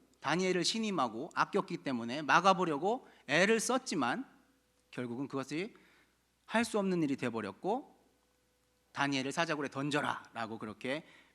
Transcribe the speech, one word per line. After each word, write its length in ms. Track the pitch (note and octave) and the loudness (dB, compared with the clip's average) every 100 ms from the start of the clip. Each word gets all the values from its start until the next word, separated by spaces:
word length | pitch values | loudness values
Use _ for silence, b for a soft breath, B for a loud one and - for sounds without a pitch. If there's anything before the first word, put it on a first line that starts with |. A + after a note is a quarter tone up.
| _ _ | _ _
다니엘을 440 | C3+ E3 F#3 F3+ | -2 0 2 2
신임하고 680 | D#3+ A3+ G#3+ F3 B2 A2 D#3+ | 0 -2 -2 0 -2 -4 -6
아꼈기 420 | C3+ D#3 G3 F#3+ E3+ | -2 0 0 -2 -4
때문에 460 | C#3+ B2 A#2 C#3+ | -4 -4 -4 -4
막아보려고 840 | C#3 D#3 F#3+ F3+ F3 C#3+ F#3+ B3 B B B | 4 6 6 4 2 0 0 -2 B B B
애를 320 | D3+ G3+ A3+ | 4 6 4
썼지만 680 | - B3+ - F3+ B2 F3 - _ _ _ _ _ _ | 2 0 0 0 0 -2 -6 _ _ _ _ _ _
결국은 380 | - B2 A#2 C#3 | -8 -6 -6 -6
그것이 440 | C#3 B2+ D3+ G#3 - b b b b b _ - | -6 -6 -6 -6 -10 b b b b b _ -2
할 180 | A3 | 0
수 140 | A#3 G#3+ | 2 0
없는 220 | G3 F3 | 2 2
일이 120 | D3 C3 | 2 0
돼버렸고, 760 | B2 A2+ G2+ - F3+ B3 - _ _ _ _ _ _ _ _ _ _ | -2 -2 -6 -4 -2 -2 -4 _ _ _ _ _ _ _ _ _ _
다니엘을 400 | - C#3+ C3+ C3+ | -2 0 0 -2
사자굴에 360 | E3+ E3 D3+ C3+ | 0 0 0 -4
던져라라고 880 | C#3 C#3+ D3 B2+ A#2 - A#2 A2 A2 | -4 0 0 0 -4 -8 -8 -8 -8
그렇게 480 | A2 G2+ B2+ D3+ - B B | -10 -8 -6 -6 -8 B B